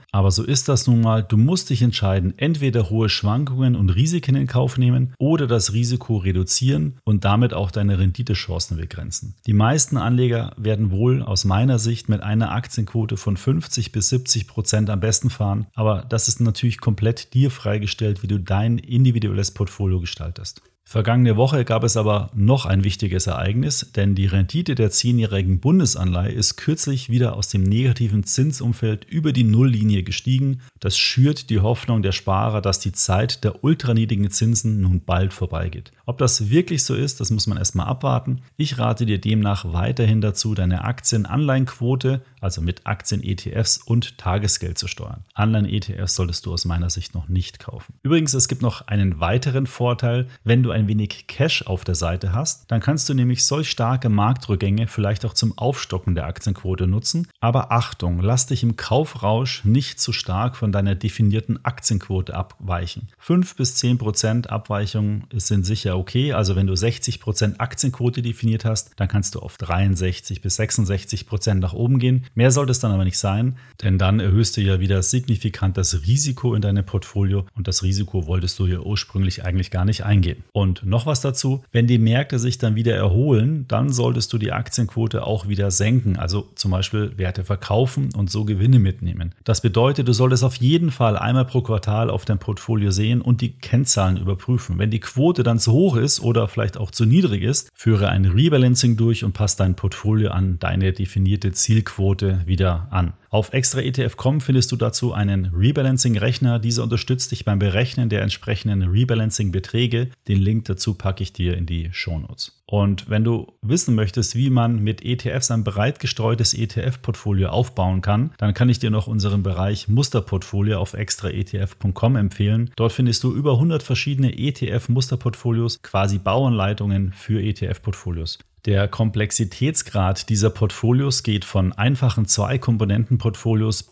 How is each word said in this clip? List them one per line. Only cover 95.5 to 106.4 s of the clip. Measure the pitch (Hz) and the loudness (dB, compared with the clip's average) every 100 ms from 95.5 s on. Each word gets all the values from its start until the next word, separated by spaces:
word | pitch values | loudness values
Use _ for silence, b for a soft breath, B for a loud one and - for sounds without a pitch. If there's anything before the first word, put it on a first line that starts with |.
| 117 | 2
zu | - | 4
hoch | 123 190 120 | 4 4 4
ist | 139 - | 2 0
oder | 117 117 110 | 2 2 2
vielleicht | - 107 - | 0 -4 -4
auch | 104 | -6
zu | - 110 | 0 4
niedrig | 151 180 101 | 6 4 2
ist, | 101 139 - - | 0 -2 -4 -4
führe | 117 107 98 | 2 2 4
ein | 92 95 | 4 4
Rebalancing | 90 160 143 127 123 123 113 | 4 4 6 4 4 4 4
durch | 113 110 | 2 2
und | 107 | -2
passe | - 104 - | -2 -2 2
dein | 95 90 | 0 2
Portfolio | 95 - 104 110 104 | -2 -2 0 2 2
an | 90 95 87 | 0 0 0
deine | 87 90 95 | -2 0 0
definierte | 92 95 98 95 98 98 | 0 -4 0 0 0 -2
Zielquote | 87 - 110 - - 98 95 98 92 87 | -2 2 2 0 -2 0 0 0 0 0
wieder | 90 95 85 90 | 0 2 0 -2
an. | 92 85 - b | -2 -2 -4 b
Auf | 107 104 | -2 0
extra | 127 127 131 | 0 0 -2
E | 131 | -2
T | 131 | -2
F | 113 - | -4 -2
Punkt | |
com | 131 151 | 0 0
findest | 131 131 123 | 2 2 2
du | 120 | 0
dazu | 113 - 123 | -2 -2 -2
einen | 101 101 98 92 | 0 0 0 0
Rebalancing-Rechner. | 85 104 147 131 127 127 104 113 123 | 2 2 2 2 2 2 2 0 0